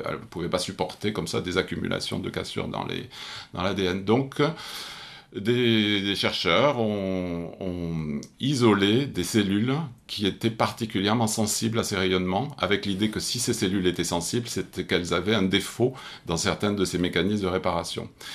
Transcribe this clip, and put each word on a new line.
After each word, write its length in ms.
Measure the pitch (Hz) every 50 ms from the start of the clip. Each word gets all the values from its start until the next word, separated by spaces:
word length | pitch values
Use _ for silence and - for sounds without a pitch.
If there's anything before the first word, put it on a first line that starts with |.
| -
elles 140 | 80 78 -
pouvaient 300 | - - - 82 85 82
pas 100 | 87 90
supporter 540 | - - 92 - 90 - - - - 104
comme 160 | 107 90 82 -
ça 120 | - 113
des 180 | 87 90 85 92
accumulations 600 | 87 - - - 85 87 90 95 - - 104 -
de 100 | 95 -
cassures 380 | - - - - - - -
dans 180 | - - 50 50
les, 220 | 50 50 50 50 - - - - - - - - - -
dans 80 | 90
l'A 120 | 90 101 95
D 100 | 95 95
N. 200 | 90 90 98 95
Donc 380 | 101 113 135 135 135 - - 147 156 160 - - - - - - - - - - - - - - _ -
des, 680 | 104 98 113 123 123 123 117 113 110 107 104 104 98
des 140 | 98 101 98
chercheurs 640 | - - 104 - - - 90 82 98 131 147 135 120
ont, 720 | 113 107 104 101 95 95 95 92 90 90 87 85 85 - - -
ont 600 | 98 92 87 87 85 82 82 80 78 76 71 69 - - - -
isolé 640 | 117 135 151 120 120 110 101 98 98 101 107 131 143
des 160 | 127 110 92
cellules 540 | 85 - - 107 101 95 98 104 110 123 135 156 165 135 - - _ -
qui 180 | - 101 104
étaient 240 | 95 - - - 113
particulièrement 800 | 113 - 117 - - - 117 107 - 98 95 101 110 123 113 110
sensibles 500 | - 113 107 104 - - 117 104 107 113
à 60 | 95
ces 100 | - 104
rayonnements, 540 | 92 95 92 92 92 92 92 92 101 139 156 - -
avec 260 | - 92 101 95 -
l'idée 260 | 101 95 95 107 107
que 100 | - 90
si 180 | - - - 120
ces 140 | - 127
cellules 340 | 117 - 107 92 95 101 90
étaient 160 | 90 - -
sensibles, 460 | 85 - 90 87 85 - - - 120 -
c'était 380 | - 98 87 - - 92 85
qu'elles 280 | - 98 90 87 82 85
avaient 220 | 87 92 104 113
un 80 | 104 95
défaut 500 | 92 98 95 87 - - - 120 135 135 - - - - - -
dans 100 | - 85
certains 360 | 80 82 98 85 - 104 104
de 120 | 101 98 92
ces 140 | 87 92 87
mécanismes 460 | 90 87 - 87 87 98 107 104 95
de 20 |
réparation. 640 | 90 90 92 - 92 85 85 82 - - - - - - - - -